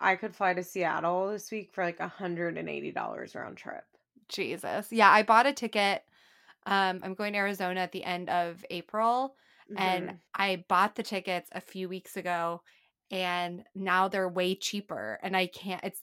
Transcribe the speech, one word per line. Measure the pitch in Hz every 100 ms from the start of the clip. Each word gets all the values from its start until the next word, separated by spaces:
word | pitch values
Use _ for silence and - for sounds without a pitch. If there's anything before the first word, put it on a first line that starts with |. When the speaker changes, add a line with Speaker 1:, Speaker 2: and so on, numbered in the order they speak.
Speaker 1:
I | 190 185
could | 214 180
fly | 190
to | 180
Seattle | 180 190 165 160 165 180 196
this | 208 -
week | 220 196
for, | -
like, | 175 170
a | 175
hundred | - 185 170 170 165
and | 165
eighty | 147 147
dollars | - 110 - - -
round | - -
trip. | - - - _ _ _ -
Speaker 2:
Jesus. | - 147 170 - 131 214
Yeah, | 226 202
I | 208
bought | 214 226 262
a |
ticket. | 277 226 214 196 196 - _ _ _ - - -
Um, | 196 190 185
I'm | 190
going | 190 208
to | 208
Arizona | 196 196 185 185
at | 180
the | 185
end | - 180 180
of | 180 170 170 -
April, | 175 165 214 226 247 269 - _ _ - 202
and | 185 185 -
Speaker 1:
Mm-hmm. | 180 _ -
Speaker 2:
I | 196 185 180
bought | 180 208 -
the |
tickets | 220 196 190 180 180
a | -
few | - 190 185
weeks | 185 - 196
ago, | 180 175 170 170 - _ _ _ _
and | 190 180 175 175 175 -
now | 190 190 185 190
they're | 196 185
way | 180 180 190
cheaper, | - 208 202 135 107 107
and | 190 190
I | 180
can't, | - 190 185
it's | 196 -